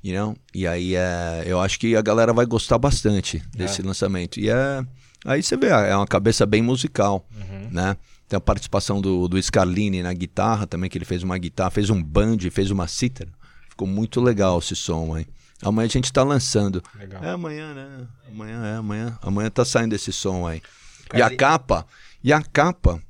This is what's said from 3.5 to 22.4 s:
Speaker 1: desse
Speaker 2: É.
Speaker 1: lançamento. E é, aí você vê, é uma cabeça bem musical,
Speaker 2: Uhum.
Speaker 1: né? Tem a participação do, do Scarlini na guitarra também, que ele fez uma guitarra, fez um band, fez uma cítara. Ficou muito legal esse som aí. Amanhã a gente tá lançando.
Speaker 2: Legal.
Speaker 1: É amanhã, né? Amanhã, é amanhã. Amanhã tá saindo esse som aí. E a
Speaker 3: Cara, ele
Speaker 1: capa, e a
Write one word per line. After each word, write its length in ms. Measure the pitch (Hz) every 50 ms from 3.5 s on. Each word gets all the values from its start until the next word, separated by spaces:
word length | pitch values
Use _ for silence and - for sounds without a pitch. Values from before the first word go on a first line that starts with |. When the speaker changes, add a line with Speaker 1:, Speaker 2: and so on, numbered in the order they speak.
| -
Speaker 1:
desse 280 | 113 92 92 - -
Speaker 2:
É. 40 | 92
Speaker 1:
lançamento. 540 | 95 95 - 98 98 98 90 87 85 - -
E 100 | 101 107
é, 360 | 113 123 135 139 139 135 131 127 - - - - _ _ -
aí 180 | - 131 147 147
você 140 | - - 254
vê, 100 | 269 226
é 260 | 175 117 104 98 98
uma 140 | 98 101 -
cabeça 380 | - 95 98 113 107 - 107
bem 160 | 107 104 110
musical, 680 | 117 120 127 127 - - - - 104 101 101 95 - - -
Speaker 2:
Uhum. 320 | 107 101 92 98 98 98 113
Speaker 1:
né? 280 | 92 87 92 95 98 - - _ - _ _ _
Tem 80 | 107 95
a 20 |
participação 600 | - - 107 98 - - - 101 95 - 101 101
do, 260 | 95 98 92 90 90 90
do 140 | 90 95
Scarlini 600 | 92 - - 110 95 90 90 92 104 104 95 92
na 120 | 90 90 90
guitarra 520 | 85 90 - _ - 98 110 113 104 104
também, 240 | - - 90 92 92
que 80 | - 85
ele 60 | 82
fez 180 | - 92 87 87
uma 140 | 95 90 92
guitarra, 320 | 87 85 - - 92 90
fez 180 | - 107 104 98
um 120 | 113 95
band, 360 | 82 76 76 101 104 110 113 107 90 87
fez 220 | - - 95 95
uma 160 | 101 95 90 85
cítara. 420 | - - 127 120 127 - - 85 - - - - - - - -
Ficou 160 | - - 107 95
muito 340 | 95 101 113 110 - 127
legal 380 | 120 123 117 101 98 95 90 85
esse 140 | 85 - 98
som 400 | - - - 85 80 80 80 78
aí. 120 | 80 78 - - - - _ _ _
Amanhã 260 | - 101 104 110 113 117
a 20 |
gente 240 | - 131 123 - -
tá 100 | - 131
lançando. 580 | 139 143 135 127 - - 110 101 98 95 90 - - - 104
Speaker 2:
Legal. 240 | 101 98 98 95
Speaker 1:
É 100 | - 165
amanhã, 420 | 180 180 170 160 151 151 156 156 147
né? 340 | 135 135 139 139 131 123 117 107 _ _ 131
Amanhã, 360 | 107 107 107 107 113 117 113 107
é 80 | 107 110
amanhã. 420 | 110 104 104 107 113 120 117 117
Amanhã 280 | - 98 98 101 107 113
tá 160 | - - 120
saindo 300 | - - 123 117 113 110
esse 180 | 98 - - 95
som 340 | - - 95 92 90 87 85
aí. 140 | 80 80 - - - - - - - - - - -
E 40 | 117
a 20 |
Speaker 3:
Cara, 60 | 123 113
ele 40 | 98 123
Speaker 1:
capa, 480 | 135 139 160 151 - - 104 85 85 - - - - - - - -
e 80 | 120
a 100 | 151 151